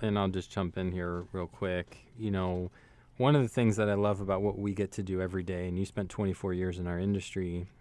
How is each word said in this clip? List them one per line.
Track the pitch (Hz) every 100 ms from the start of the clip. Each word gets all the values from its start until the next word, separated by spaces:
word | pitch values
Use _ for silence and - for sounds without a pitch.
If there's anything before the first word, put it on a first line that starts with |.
and | 110 104
I'll | 95
just | 92 -
jump | - 90 95
in | 92
here | 90 87 87 82
real | 95 87
quick, | - 95 90 87 - - 120
you | 110
know, | 95 92 90 90 - - - - -
one | 131
of | 147
the | 120
things | - 113 107
that | 104
I |
love | 101 104 101
about | 98 95
what | 104 98
we | 101
get | 98 98
to | -
do | 95 92
every | 92 92
day, | 87 90 90
and | 90
you | 95
spent | - 92
twenty-four | - 98 90 98
years | 90 92 90
in | 87
our | 87
industry, | 98 101 - 98 90 87 90 -